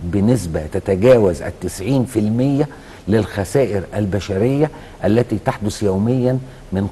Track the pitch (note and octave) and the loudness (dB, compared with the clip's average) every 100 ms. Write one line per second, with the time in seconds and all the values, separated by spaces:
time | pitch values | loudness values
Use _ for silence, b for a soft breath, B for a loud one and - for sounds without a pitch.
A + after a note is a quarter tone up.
0 | E2+ G2 G#2 B2 F2+ D#2+ D2+ F#2+ - F#2+ | -4 0 2 2 0 -6 -4 -4 -2 2
1 | A#2 A#2+ G2 D#2+ - - F#2 - F#2+ C3+ | 6 6 6 0 -6 -8 -8 -6 -2 0
2 | A#2 - G#2 A#2 C3+ C#3 D3 B B B | 0 0 0 0 2 0 -2 B B B
3 | - A2 G#2 G2+ F#2+ C#3+ A#2 G2+ F2 G#2 | 0 0 0 -4 -2 0 0 0 -4 -4
4 | G#2 G2 F2+ F#2+ A#2+ C#3 D3+ B B B | -2 -2 -2 0 0 2 0 B B B
5 | F#2+ A2+ A#2+ G#2+ - - G#2 - G2+ F#2+ | 0 2 2 -2 -2 -4 -4 -2 -2 0
6 | A2 C3 B2 C3 C3 B - F#2+ G2 | 0 2 0 -2 -6 B -6 -4 -2